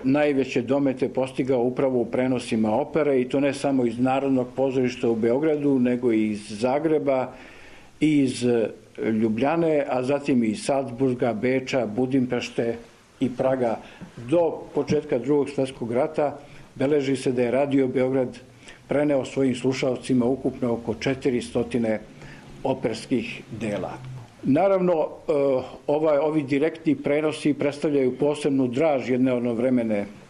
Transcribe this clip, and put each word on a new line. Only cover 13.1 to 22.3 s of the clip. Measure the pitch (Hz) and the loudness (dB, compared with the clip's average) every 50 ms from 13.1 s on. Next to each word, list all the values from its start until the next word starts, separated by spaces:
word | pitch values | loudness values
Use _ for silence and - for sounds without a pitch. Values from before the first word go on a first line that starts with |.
| - - | -6 -4
i | 135 123 | -4 -4
Praga. | 127 - 131 131 135 127 123 117 107 - - - - - - - - - 117 120 | -2 0 0 0 2 2 0 0 -2 -2 -8 -14 -18 -18 -18 -18 -16 -12 -4 0
Do | 151 175 170 156 - - - - - | 2 2 2 2 0 -4 -10 -6 -4
početka | 147 139 - 151 147 147 - 151 | -4 -2 0 0 -2 0 0 -2
Drugog | 123 117 135 147 143 135 131 | -2 0 2 2 2 2 0
svetskog | - - 135 127 - - 123 110 | -2 -4 -4 -4 -4 -8 -6 -2
rata | 117 123 151 156 - - 151 139 - - - - - - - - - | 0 0 0 0 0 0 -2 -2 -2 -6 -16 -18 -20 -20 -20 -14 -6
beleži | - 135 139 151 147 135 135 135 | -2 0 2 2 2 2 0 -2
se | 131 - 139 | 0 0 -2
da | 127 123 | 0 2
je | 123 120 | 0 2
Radio | 120 131 143 139 131 139 135 | 2 0 0 2 2 2 2
Beograd | 123 - 135 127 131 131 135 127 117 - - - - - - - - - - - | 2 2 0 0 2 2 0 0 -2 -4 -12 -20 -20 -20 -20 -20 -20 -20 -16 -8
preneo | - 127 139 147 147 143 135 120 | -4 -2 0 2 2 0 0 -2
svojim | - - 135 135 131 120 | -2 -2 0 0 0 0
slušalcima | 127 - 131 131 131 147 131 123 123 - - 131 123 117 | 0 0 -2 0 0 0 -2 -2 -2 -2 0 2 2 2
ukupno | 120 135 131 - 139 - - 131 120 117 | 2 0 0 -2 -4 -4 -2 -2 -2 -2
oko | 113 - - 104 | -2 -2 -6 -6
četiri | - - 139 135 131 - 147 123 120 | -4 -2 -4 -4 -2 -2 -2 0 -2
stotine | 107 - - 123 117 117 - 123 113 110 110 104 - - - - - - | -4 -2 -4 -4 -4 -2 -2 -2 0 0 -2 -2 -4 -12 -20 -20 -20 -20